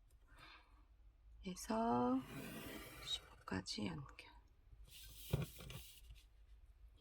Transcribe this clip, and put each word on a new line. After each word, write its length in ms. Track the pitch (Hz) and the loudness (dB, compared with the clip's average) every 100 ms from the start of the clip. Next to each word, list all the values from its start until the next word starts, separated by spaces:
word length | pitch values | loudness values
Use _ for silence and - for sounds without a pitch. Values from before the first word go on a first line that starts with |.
| - - - - - - - - - - - - - - 185 | -20 -20 -18 -16 -16 -16 -18 -20 -20 -20 -20 -20 -18 -8 -4
해서 760 | 180 - 220 233 247 247 262 - - - - - - - - - | -4 2 4 8 8 8 6 4 -4 -4 -4 -4 -6 -6 -8 -2
십오까지 840 | - - - - 190 - - 208 | -2 -2 -12 0 0 2 0 0
연결. 400 | 156 135 - - - - - - - - - - - - - - - - - - - - - - - - - - - - - | 0 -4 -10 -12 -14 -18 -20 -18 -16 -14 -12 -12 -10 2 4 4 -4 -8 -8 -10 -12 -14 -14 -16 -20 -18 -18 -18 -18 -18 -6